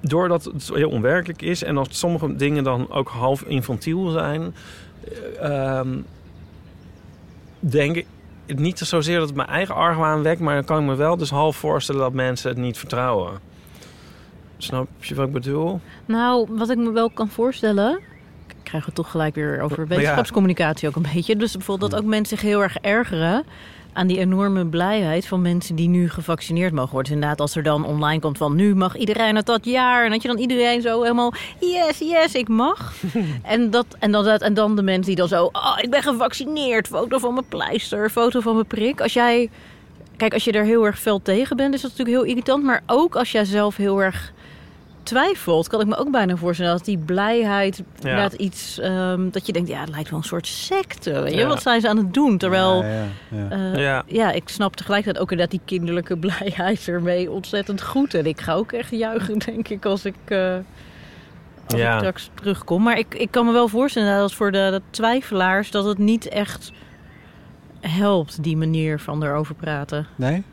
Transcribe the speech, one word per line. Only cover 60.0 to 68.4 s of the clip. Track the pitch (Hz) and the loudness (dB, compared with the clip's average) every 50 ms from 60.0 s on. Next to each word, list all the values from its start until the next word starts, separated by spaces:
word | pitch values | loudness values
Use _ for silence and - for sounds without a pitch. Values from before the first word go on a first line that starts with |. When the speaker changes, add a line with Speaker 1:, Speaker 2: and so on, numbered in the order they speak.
| - | -4
Speaker 2:
ik, | 196 185 - - | -8 -10 -10 -8
eh, | - 208 190 185 185 180 185 190 - - - - - - - - - - - - - - - - - - - - | -2 0 0 0 0 -2 -4 -6 -10 -18 -20 -20 -20 -20 -20 -20 -20 -20 -20 -20 -20 -20 -20 -20 -20 -20 -20 -8
als | - 117 117 | -4 0 2
Speaker 1:
Ja. | 117 117 | 2 2
Speaker 2:
ik | 113 110 | 2 2
straks | 101 190 180 - - - - | 0 -2 -2 -4 -12 -16 -18
terugkom. | - - 202 190 - - - 170 180 | -8 -4 -4 -4 -4 -2 -2 0 2
Maar | 214 233 233 - | 4 4 2 2
ik, | 220 - - | 0 -4 -4
ik | - 247 - | -4 -4 0
kan | - 247 240 | 2 2 2
me | 233 | 4
wel | 233 240 240 220 | 4 4 4 4
voorstellen | 202 226 262 285 - 240 214 202 202 202 | 2 0 0 0 2 0 2 2 4 2
dat | 202 196 - | 2 0 0
voor | - 220 202 | 0 0 0
de, | 190 196 196 196 | 2 2 2 2
de | 190 196 190 - | 0 -2 -6 -8
twijfelaars | - - 220 226 240 262 254 - 220 190 185 185 185 196 208 - | -6 -2 0 2 2 0 -2 -2 0 2 2 4 2 2 0 0
dat | - 208 196 | -2 0 0
het | 208 208 190 | 0 0 2
niet | 208 208 226 226 - - | 4 4 4 2 0 -4
echt | - 208 208 - - - - - - - - - - - - - - - - - - - - - - - - - - - | -2 -2 -2 -2 -6 -12 -14 -18 -20 -20 -20 -20 -20 -20 -20 -20 -20 -20 -20 -20 -20 -20 -20 -20 -20 -20 -20 -20 -20 -10
helpt, | - 170 160 185 202 202 202 180 156 - - 165 | -6 -2 0 2 2 4 4 2 0 -2 -6 -6